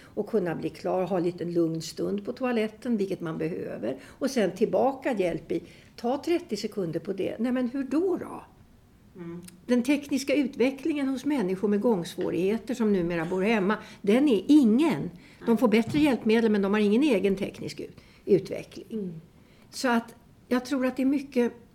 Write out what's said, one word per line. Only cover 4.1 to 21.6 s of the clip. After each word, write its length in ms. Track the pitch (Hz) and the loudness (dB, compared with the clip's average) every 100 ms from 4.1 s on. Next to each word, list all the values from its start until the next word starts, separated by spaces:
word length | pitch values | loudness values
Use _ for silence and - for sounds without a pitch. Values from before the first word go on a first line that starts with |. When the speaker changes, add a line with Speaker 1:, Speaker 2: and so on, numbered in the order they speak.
| - 269 | -6 -4
Speaker 1:
sen 200 | 247 190 | 0 0
tillbaka 640 | 180 196 185 240 277 320 220 | 2 2 2 2 0 -2 0
hjälp 340 | 180 165 - | -2 -2 -4
i, 120 | 185 - - - - | -8 -8 -18 -20 -6
ta 260 | 233 277 330 | -4 -2 0
trettio 320 | 339 349 208 | -2 -2 -6
sekunder 420 | 214 - 175 160 | -6 -4 -4 -4
på 140 | 180 | -6
det. 220 | 190 180 - | -4 -4 -2
Nej, 120 | 233 | -2
men 180 | 254 247 | 0 -2
hur 140 | 277 | -4
då 340 | 269 277 381 320 | -2 0 0 0
då? 260 | - - - - - - _ _ - 190 | -4 -12 -16 -20 -20 -20 _ _ -20 -16
Speaker 2:
Mm. 260 | 170 170 - - - | -14 -14 -16 -12 0
Speaker 1:
Den 180 | 247 | 2
tekniska 520 | 240 285 - 277 - 277 | 4 0 0 -4 0 0
utvecklingen 720 | 262 - 247 269 330 294 269 | 0 2 2 0 -2 -2 -2
hos 180 | 262 285 | -2 -2
människor 420 | 294 185 185 202 | 0 0 0 0
med 140 | 208 | 2
gångsvårigheter 920 | 247 202 170 - 180 170 190 226 - | 2 2 -2 -4 -2 0 0 0 -4
som 200 | 240 214 | -2 2
numera 320 | 202 170 175 165 | 2 2 -2 -2
bor 160 | 185 | 0
hemma, 360 | 190 226 202 208 - - | 0 2 2 -2 -6 -6
den 260 | 196 226 294 | 2 4 4
är 140 | 202 - | 2 6
ingen. 640 | 302 240 226 320 156 165 - - - - | 6 8 6 4 0 -4 -10 -20 -6 0
De 120 | 233 | 4
får 100 | 247 | 4
bättre 320 | 214 226 302 | 4 2 2
hjälpmedel, 520 | 302 240 220 226 226 | 4 2 2 4 4
men 100 | 208 | 2
de 120 | 196 | 2
har 60 | 208 | 2
ingen 220 | 208 220 | 4 4
egen 320 | 302 202 196 190 | 4 4 2 0
teknisk 440 | - - 110 - | -4 -8 -12 -10
ut-, 180 | - - - - - | -14 -18 -20 -10 2
utveckling. 600 | 202 - - - - - | 2 2 -8 -10 -16 -12
Speaker 2:
Mm. 300 | 220 185 160 - - - - - | -8 -8 -10 -16 -20 -20 -20 -18
Speaker 1:
Så 180 | - 262 | -4 0
att 280 | 233 226 - - - - | 0 -2 -12 -20 -20 -4
jag 180 | 247 247 | -4 -2
tror 200 | 277 254 | -2 -2
att 120 | 254 | 0
det 60 | |
är 20 | 262 | 0
mycket, 480 | 285 269 247 233 - | 0 0 0 0 -2